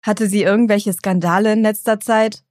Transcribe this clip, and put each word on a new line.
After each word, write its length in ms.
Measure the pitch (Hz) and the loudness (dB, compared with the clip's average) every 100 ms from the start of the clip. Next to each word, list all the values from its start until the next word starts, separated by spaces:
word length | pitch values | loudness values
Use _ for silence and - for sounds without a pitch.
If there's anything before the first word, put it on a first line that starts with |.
„Hatte 260 | - 202 214 | -4 -2 0
sie 140 | 208 | 0
irgendwelche 500 | 185 208 233 208 208 | 2 2 2 0 -2
Skandale 600 | 180 196 185 170 180 220 | -4 -2 -2 0 0 2
in 100 | 214 | 2
letzter 380 | 214 208 - 214 | 0 -2 -2 -4
Zeit?“ 420 | - 220 220 208 _ | 0 0 0 -4 _